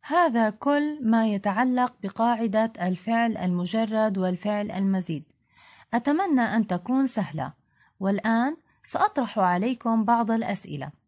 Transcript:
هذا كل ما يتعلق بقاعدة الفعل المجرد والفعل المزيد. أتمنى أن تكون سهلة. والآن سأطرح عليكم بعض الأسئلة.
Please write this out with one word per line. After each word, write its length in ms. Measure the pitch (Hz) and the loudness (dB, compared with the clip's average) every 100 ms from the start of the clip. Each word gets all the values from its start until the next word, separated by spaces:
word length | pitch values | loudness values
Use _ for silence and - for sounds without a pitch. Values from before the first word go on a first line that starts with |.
هذا 480 | - 330 330 233 220 | 0 2 4 2 0
كل 500 | 214 277 285 294 302 | 0 0 0 0 -2
ما 260 | 226 226 226 | 0 2 2
يتعلق 680 | 202 202 196 254 247 247 _ | 0 -2 0 0 2 -2 _
بقاعدة 680 | 196 - 233 226 233 214 226 - | -10 -2 0 0 0 0 0 -2
الفعل 560 | 180 180 - 233 233 214 | -4 -2 -2 0 0 0
المجرد 800 | 185 175 175 220 226 220 220 190 | -2 0 0 0 0 0 0 0
والفعل 540 | 185 185 208 208 202 | -2 -2 -2 -2 -4
المزيد. 520 | - 196 190 170 151 - _ _ _ - - - | -2 0 0 -2 -8 -8 _ _ _ -20 -20 -4
أتمنى 480 | 233 262 302 392 262 | -2 0 0 2 2
أن 260 | 226 226 214 | 2 0 0
تكون 400 | 175 175 262 269 | -2 0 0 0
سهلة. 460 | 226 175 147 135 - _ _ _ _ | -2 -4 -4 -8 -10 _ _ _ _
والآن 580 | 196 202 220 226 262 330 _ _ | -2 0 0 0 0 -4 _ _
سأطرح 560 | - - - - 226 - | -8 -2 0 0 -2 0
عليكم 680 | 185 180 220 247 233 226 214 | 2 2 0 -2 0 0 2
بعض 260 | 233 226 | 2 2
الأسئلة. 600 | 226 - 196 - 147 139 _ | -2 -2 -6 -8 -10 -10 _